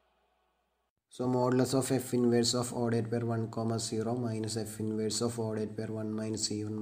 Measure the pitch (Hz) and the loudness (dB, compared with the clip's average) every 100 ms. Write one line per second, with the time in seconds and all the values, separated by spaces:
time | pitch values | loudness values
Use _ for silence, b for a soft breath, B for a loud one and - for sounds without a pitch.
0 | _ _ _ _ _ _ _ _ _ _ | _ _ _ _ _ _ _ _ _ _
1 | _ - 127 127 123 127 120 135 123 131 | _ -4 0 4 4 4 4 2 2 0
2 | - 123 120 120 117 123 120 120 117 117 | 2 2 4 6 4 2 -2 -2 0 0
3 | 113 120 117 113 113 117 113 113 110 110 | 0 -2 0 -2 -2 -2 -2 -2 -2 -2
4 | 110 123 120 110 110 110 104 - 110 110 | -2 -2 -2 -2 -4 -4 -4 -4 -2 0
5 | 110 104 120 117 110 107 107 107 110 110 | 0 0 0 -2 -2 -2 -4 -4 -6 -4
6 | 110 107 110 107 - 107 107 107 | -4 -4 -4 -2 -2 -2 -4 -4